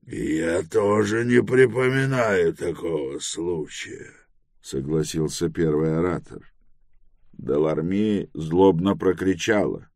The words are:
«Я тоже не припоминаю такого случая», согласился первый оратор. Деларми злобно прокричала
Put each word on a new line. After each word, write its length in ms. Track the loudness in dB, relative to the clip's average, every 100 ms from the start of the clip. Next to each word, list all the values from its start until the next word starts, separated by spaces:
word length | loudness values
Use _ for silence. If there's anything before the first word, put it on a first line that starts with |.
| -12
«Я 580 | -8 -4 -2 -2 -4
тоже 600 | -2 0 2 2 2 0 2
не 180 | 2
припоминаю 1080 | 4 6 6 4 0 2 0 0 2 4 2
такого 640 | 0 -4 -4 -4 -4 -4 -8
случая», 920 | -10 -6 -4 -4 -6 -10 -14 -14 -18 -20 _ _ _ _ -10
согласился 840 | -8 -2 -2 -2 -2 -4 -2 -4
первый 480 | 0 0 2 0 0
оратор. 440 | 0 -4 -8 -20 -20 _ _ -20 _ -20 -20 _ -20 -14
Деларми 920 | -2 0 2 0 -2 0 0 0 -4
злобно 640 | -10 -2 4 6 6 0 2
прокричала 920 | 0 0 0 -2 0 0 0 -4 -12